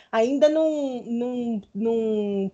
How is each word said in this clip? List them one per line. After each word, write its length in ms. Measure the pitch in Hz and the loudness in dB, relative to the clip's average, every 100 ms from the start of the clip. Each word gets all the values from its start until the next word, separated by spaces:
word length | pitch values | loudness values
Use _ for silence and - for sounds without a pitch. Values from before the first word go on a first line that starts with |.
| - | -4
ainda 380 | 226 233 277 302 | 0 2 4 4
não, 520 | 311 320 302 277 247 214 | 4 2 0 -4 -6 -6
não, 560 | 233 247 247 233 220 - | -4 -4 -4 -4 -4 -6
não 800 | 196 226 226 220 214 208 202 196 | -4 -2 0 0 0 -2 -2 -2